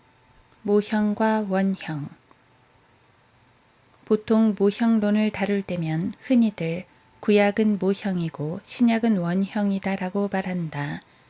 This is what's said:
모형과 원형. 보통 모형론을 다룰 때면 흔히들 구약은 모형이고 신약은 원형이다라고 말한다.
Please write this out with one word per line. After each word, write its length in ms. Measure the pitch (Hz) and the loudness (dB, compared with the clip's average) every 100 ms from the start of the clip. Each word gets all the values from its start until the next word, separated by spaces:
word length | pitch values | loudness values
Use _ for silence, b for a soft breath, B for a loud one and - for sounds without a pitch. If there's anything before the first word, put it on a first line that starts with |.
| _ _ _ _ _ _ | _ _ _ _ _ _
모형과 840 | 202 208 208 214 208 208 220 220 202 | 0 2 2 0 0 0 0 0 0
원형. 580 | 190 190 190 - 151 147 - _ _ _ _ _ _ _ _ _ _ _ _ _ _ _ _ _ _ - | 0 0 -2 -6 -8 -8 -14 _ _ _ _ _ _ _ _ _ _ _ _ _ _ _ _ _ _ -2
보통 500 | 214 - 220 220 196 | -2 2 2 2 2
모형론을 720 | 202 - 233 226 208 208 214 | 0 2 2 2 2 2 0
다룰 320 | 202 202 202 | -2 -2 -2
때면 500 | - 175 160 160 196 - | -2 -4 -2 -2 -4 -8
흔히들 680 | - 254 220 - 165 175 - b b _ | 0 2 2 0 -6 -6 -10 b b _
구약은 600 | - 208 202 202 214 202 | 2 4 4 2 0 2
모형이고 800 | 190 196 202 180 165 - 147 185 | 0 -2 -2 -2 -4 -4 -8 -8
신약은 540 | - - 233 226 233 196 | -12 0 2 4 2 2
원형이다라고 1120 | 170 185 196 214 202 196 196 190 185 202 202 | 0 0 0 0 0 0 -2 -4 -4 -2 -2
말한다. 720 | 190 190 180 160 143 143 165 b b | -2 -4 -4 -6 -6 -6 -8 b b